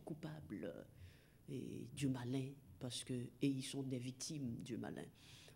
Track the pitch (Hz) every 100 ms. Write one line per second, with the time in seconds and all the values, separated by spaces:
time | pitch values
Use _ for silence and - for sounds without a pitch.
0 | - 156 107 156 90 98 87 - - -
1 | - - - - - 135 113 113 117 143
2 | 139 127 120 135 131 143 - - 127 -
3 | - 127 127 - 143 135 127 139 131 131
4 | 127 123 - 151 123 - - 110 - -
5 | - - - - -